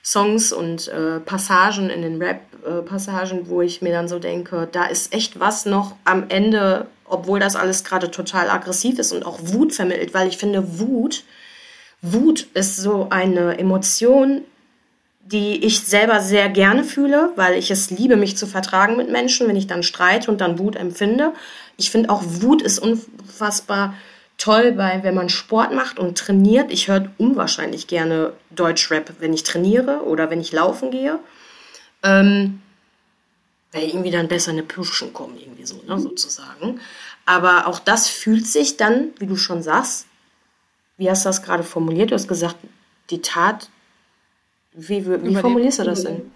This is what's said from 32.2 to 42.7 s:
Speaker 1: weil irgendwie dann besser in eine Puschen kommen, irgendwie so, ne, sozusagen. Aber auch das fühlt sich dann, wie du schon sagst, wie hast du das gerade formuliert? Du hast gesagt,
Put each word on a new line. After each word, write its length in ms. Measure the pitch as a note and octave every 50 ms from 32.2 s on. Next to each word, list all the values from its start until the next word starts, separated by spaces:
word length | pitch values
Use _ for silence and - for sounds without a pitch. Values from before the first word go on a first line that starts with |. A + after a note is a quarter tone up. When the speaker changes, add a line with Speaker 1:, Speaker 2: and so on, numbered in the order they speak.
| G3 G3+ G3+ G3+ G3+ G3 G3 - _ _ _ _ _ _ _ _ _ _ _ _ _ _ _ _ _ _ _ _ _ _
Speaker 1:
weil 140 | - D#3+ D#3
irgendwie 260 | D#3 D#3+ F#3 F#3 F#3
dann 160 | E3+ F3 E3
besser 240 | D#3+ F3 F3 - F3
in 80 | D#3+ D#3+
eine 80 | D#3
Puschen 460 | D#3+ - - F3+ D3+ - - B2+ A#2+ -
kommen, 260 | - B2+ - - -
irgendwie 260 | - - B2 - -
so, 160 | - - - -
ne, 140 | - F#3 -
sozusagen. 800 | - - - - - - - - C3+ C3 C3 - D#3+ A3+ B3+ B3 - - - - - - - _ _
Aber 440 | - F3+ F3 F3 F3+ F3+ F3 - F3
auch 100 | F3 F3
das 300 | - - G#3+ A3+ - -
fühlt 380 | - - - G#3+ A3 A3+ A3 -
sich 280 | - - D4 C#4 -
dann, 340 | - A3 G#3+ A3+ B3+ D4 D#4+ - -
wie 60 | G3+
du 100 | F#3+ F#3+
schon 260 | F#3 - - F#3 E3+ D#3+
sagst, 440 | D#3 D#3 G#3+ C4 - - - - _ _ _ _ _ _ _ _ _ _ _ _ _ _ _ _ _ _
wie 120 | _ F#3+ F#3
hast 160 | F#3+ F#3+ -
du 40 | G3
das 140 | F#3 F#3 -
gerade 200 | - F3+ E3+ E3+
formuliert? 480 | - - F3 E3 D#3+ E3 E3+ G#3+ A3
Du 40 | B3+
hast 140 | G#3 - -
gesagt, 280 | - - E3 - - - - -